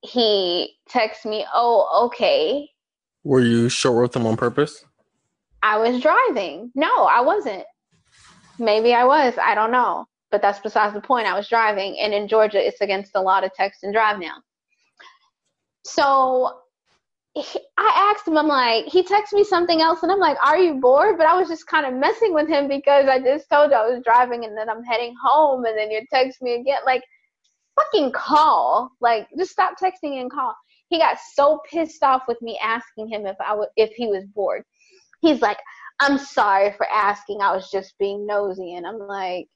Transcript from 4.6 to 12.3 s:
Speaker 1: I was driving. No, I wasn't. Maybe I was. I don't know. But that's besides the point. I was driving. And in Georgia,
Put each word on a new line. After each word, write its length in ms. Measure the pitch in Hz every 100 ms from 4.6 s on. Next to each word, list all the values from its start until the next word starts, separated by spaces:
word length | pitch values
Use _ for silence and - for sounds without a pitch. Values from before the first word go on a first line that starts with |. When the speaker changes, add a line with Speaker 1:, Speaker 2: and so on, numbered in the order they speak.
| 151 - _ _ _ _ _ _ _ _
Speaker 1:
I 140 | 214 214
was 220 | 226 247
driving. 720 | 294 381 508 254 180 147 240 262
No, 300 | 320 494 185
I 160 | 190
wasn't. 440 | 254 403 226 190 - _ _ _ _ _ - _ _ -
Maybe 340 | 226 214 226
I 100 | 240
was. 300 | 247 294 269 233
I 160 | - 220
don't 160 | 220
know. 340 | 240 226 - - _ _
But 120 | 208
that's 180 | 202 202
besides 340 | 220 220 208
the 80 | 208
point. 260 | - 254 214
I 80 | 180
was 120 | 202
driving. 500 | 233 220 202 196 -
And 140 | 214
in 140 | 202
Georgia, 360 | 208